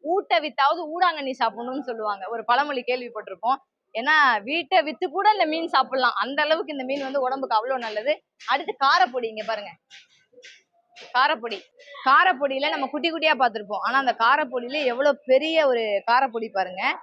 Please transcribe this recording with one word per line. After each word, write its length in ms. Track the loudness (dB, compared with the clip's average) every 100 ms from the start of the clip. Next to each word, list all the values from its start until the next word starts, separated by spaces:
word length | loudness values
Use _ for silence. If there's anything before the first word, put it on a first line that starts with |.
| 0
ஊட்ட 200 | -2 2 0 0
வித்தாவது 360 | 0 2 2 -4 0
ஊடாங்கண்ணி 380 | 0 0 -6 -2
சாப்பிடணும்னு 460 | -2 -2 -8 -8 -8
சொல்லுவாங்க, 340 | -6 -4 -6 -6 -8
ஒரு 80 | 0
பழமொழி 320 | 0 0 -4 -4
கேள்விப்பட்டிருப்போம். 680 | -4 -4 -12 -12 -6 -4 -4 _ _ _ -6
ஏன்னா 160 | 0 4 4 2 -2
வீட்டை 300 | -6 0 0 0
வித்து 180 | -4 -6 0
கூட 120 | 2 2
இந்த 100 | 0
மீன் 220 | -2 0 0
சாப்பிடலாம், 420 | 0 2 0 0
அந்த 160 | -4 -2 0
அளவுக்கு 300 | 0 -2 -8
இந்த 100 | -6
மீன் 180 | -4 -4
வந்து 160 | -2 -2
உடம்புக்கு 320 | -2 0 0
அவ்வளோ 200 | 0 -4 -4
நல்லது. 280 | -6 -2 -4 _ _ -4
அடுத்து 200 | -4 -2 0 2
காரப்பொடி, 420 | 4 2 0 -6
இங்க 120 | -8 -6
பாருங்க, 220 | -6 -8 -18 _ -20 _ _ _ _ -20 -20 _ _ _ -20 -6 0
காரப்பொடி. 440 | 2 2 -4 -10 -14 _ -20 -6 4
காரப்பொடியில 640 | 6 6 2 0 -2 -2
நம்ம 140 | -2 -4
குட்டி 180 | -2 -2
குட்டியா 240 | 0 0 2
பார்த்திருப்போம், 400 | 2 0 -8 -4 0
ஆனா 120 | 0
அந்த 120 | 0 2 4
காரப்பொடியில 560 | 4 2 -4 -4 -2 -2
எவ்வளோ 200 | 2 2 2 4
பெரிய 380 | 2 4 2 4
ஒரு 100 | 2 2 -2 2
காரப்பொடி 400 | 4 4 -2 -6 -4
பாருங்க. 260 | -4 -2 -4 -4